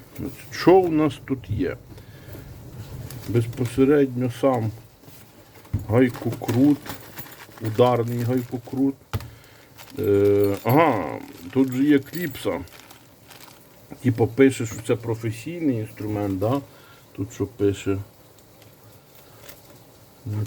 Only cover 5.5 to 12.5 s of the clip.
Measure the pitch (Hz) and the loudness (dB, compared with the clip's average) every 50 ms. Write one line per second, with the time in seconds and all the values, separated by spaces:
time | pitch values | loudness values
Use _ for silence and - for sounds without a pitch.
5.5 | - - - - - - - - 104 123 131 123 - - - 120 113 - - - | -20 -20 -10 -8 -6 -6 -2 0 2 4 4 2 2 -2 -6 -6 -6 -4 -4 -2
6.5 | 113 120 131 147 147 143 - - - - - - - - - - - - - - | 2 4 4 4 4 2 -2 -8 -14 -14 -16 -18 -18 -18 -18 -18 -20 -20 -20 -20
7.5 | - - 113 110 110 107 123 123 123 117 117 117 120 120 120 117 127 131 123 123 | -14 -10 -8 -2 2 4 4 4 4 2 0 -2 -2 -2 -2 0 0 -2 -2 -4
8.5 | - 123 - - - 127 135 139 135 - - _ - - - - - - - - | -8 -10 -8 -6 -2 0 0 0 0 -4 -8 _ -8 -8 -8 -10 -16 -20 -20 -20
9.5 | - - - - - - - - - - 98 101 101 101 101 101 101 101 101 101 | -20 -20 -20 -20 -20 -20 -20 -14 -8 -4 0 2 4 4 6 6 4 4 4 2
10.5 | 101 98 - 110 127 147 170 156 123 104 85 69 57 50 50 - - - - - | 0 0 0 2 4 6 6 4 2 0 -2 -4 -6 -10 -12 -14 -18 -18 -16 -4
11.5 | - 127 135 131 123 127 139 147 147 139 139 - - 165 180 151 123 - - 107 | 0 2 2 2 2 2 4 4 4 4 2 0 -6 -6 -6 -6 -6 -6 -4 -4